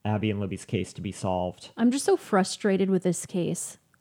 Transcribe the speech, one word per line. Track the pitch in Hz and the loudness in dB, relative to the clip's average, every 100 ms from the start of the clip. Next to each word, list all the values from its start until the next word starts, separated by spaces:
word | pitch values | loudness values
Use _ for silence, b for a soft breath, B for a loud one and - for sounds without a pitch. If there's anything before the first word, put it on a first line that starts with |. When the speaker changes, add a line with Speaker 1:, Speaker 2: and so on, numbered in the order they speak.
| 104 | -2
Speaker 1:
Abby | 107 107 | 0 0
and | 101 | -2
Libby's | 101 98 - | -4 -6 -4
case | 107 92 | -2 -2
to | - | -6
be | 98 | -8
solved. | 92 101 92 90 87 - - | -4 -2 0 -2 -4 -12 0
Speaker 2:
I'm | 226 | 2
just | 269 - | 2 2
so | 381 | 0
frustrated | - 202 196 - 214 190 190 | 2 2 2 0 0 2 4
with | 190 | 2
this | 180 170 - | 2 -2 -2
case. | 185 165 170 - - _ _ | -4 -2 -4 -6 -12 _ _